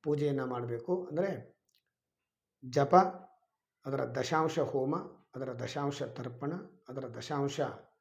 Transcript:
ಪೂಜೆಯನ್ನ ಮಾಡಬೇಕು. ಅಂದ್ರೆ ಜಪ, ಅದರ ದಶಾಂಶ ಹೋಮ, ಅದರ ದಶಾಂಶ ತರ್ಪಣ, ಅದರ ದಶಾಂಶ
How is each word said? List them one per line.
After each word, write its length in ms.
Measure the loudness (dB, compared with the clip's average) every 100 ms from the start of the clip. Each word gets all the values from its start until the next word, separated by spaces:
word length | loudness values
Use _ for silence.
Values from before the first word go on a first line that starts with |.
ಪೂಜೆಯನ್ನ 400 | 2 2 2 2
ಮಾಡಬೇಕು. 600 | 0 -2 -2 -4 -2 -2 0
ಅಂದ್ರೆ 520 | -2 -2 -4 -10 _ _ _ _ _ _ _ _ _ _ _ -2
ಜಪ, 260 | 2 8 8 8 -2 -16 _ _ _ _ _ -6
ಅದರ 180 | -2 -2
ದಶಾಂಶ 540 | -2 2 2 2 2
ಹೋಮ, 360 | 0 0 0 -2 -4 -16 _ -10
ಅದರ 180 | -8
ದಶಾಂಶ 500 | -6 -6 -2 -2 -2
ತರ್ಪಣ, 500 | -6 -6 -10 -6 -6 -6 -10 -18 -12
ಅದರ 180 | -10 -8
ದಶಾಂಶ 540 | -10 -4 0 0 0 -4 -4 -18 _